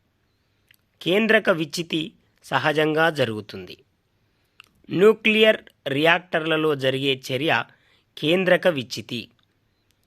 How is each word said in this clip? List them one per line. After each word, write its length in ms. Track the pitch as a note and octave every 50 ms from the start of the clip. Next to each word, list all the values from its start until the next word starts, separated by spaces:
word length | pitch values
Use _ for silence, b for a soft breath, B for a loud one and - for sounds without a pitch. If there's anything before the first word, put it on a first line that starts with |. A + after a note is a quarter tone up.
| _ _ _ _ _ _ _ _ _ _ _ _ _ _ _ _ _ _ _ _
కేంద్రక 500 | - D#3+ F3+ G#3 A3+ A3 A3 G#3+ - A3
విచ్చితి 640 | F#3+ D#3 E3 C#3+ - - E3 E3 - D#3+ D#3 - - _ _ _ _ _ _
సహజంగా 680 | - - C3 B2 D#3 D3+ D3+ D#3 D#3 D3+ D#3 D#3+ E3+
జరుగుతుంది. 640 | D#3+ C#3+ B2+ A2+ A2 G#2+ G#2 - - G2 F#2 F2 - - _ _ _ _ _ _ _ _ _ _ _ _ _ _ _ _ - _ _ _ _ -
న్యూక్లియర్ 680 | C3+ D#3 F#3+ A3 A3 A3 - A3+ G#3+ A3 A3 A3 A3 - - - _ _ _ C#3
రియాక్టర్లలో 840 | C3+ C#3 D#3 E3 E3+ F3+ F3+ _ - E3 D#3 D#3+ D#3 D#3 D#3 D#3 D3
జరిగే 480 | C#3 C3 C3 C3 C3+ C#3 C#3 C3+ C3 -
చర్య 260 | - C3+ B2 D3 D#3+ C3 A2+ A#2+ b b b b b b b b b _
కేంద్రక 520 | - - D3+ E3+ F#3+ F#3+ F3+ F3+ E3+ F#3 F#3
విచ్చితి. 500 | E3 C3+ A#2+ - - A#2+ G#2 - B2+ A#2 - - _ _ _ _ _ _ _ _ _ _ _ _ _ _ _